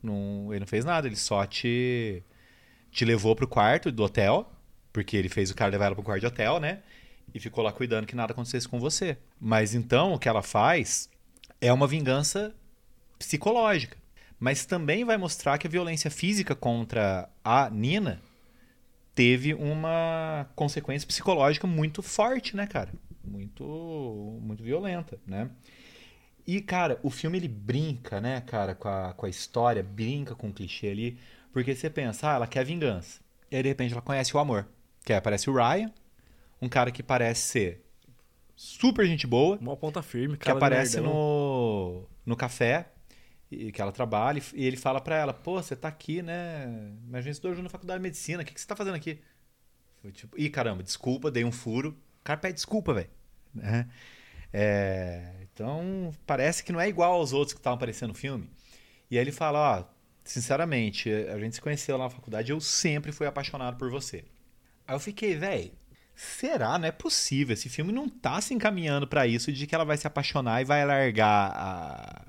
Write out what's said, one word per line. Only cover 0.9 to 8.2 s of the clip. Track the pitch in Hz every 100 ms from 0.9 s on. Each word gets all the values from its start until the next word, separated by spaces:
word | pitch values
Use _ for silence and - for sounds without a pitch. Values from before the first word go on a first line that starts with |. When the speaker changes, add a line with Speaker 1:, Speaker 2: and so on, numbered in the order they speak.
| 170 139
Speaker 1:
Ele | 104
só | - 101 98
te, | - 120 120 123 123 110 92 - _ - - _ _ _
te | -
levou | 113 113 104
pro | 113 131
quarto | - 107 151 175
do | 113
hotel, | 104 - 101 147 233 - - - _
porque | - 98 104
ele | 92
fez | - 95
o |
cara | 98 101
levar | 98 101
ela |
pro | 98
quarto | 101 98
de | 117
hotel, | 120 110 165
né? | 151 196 - - - - -
E | 110
ficou | 113 -
lá | 110
cuidando | - 123 110 107
que |
nada | 123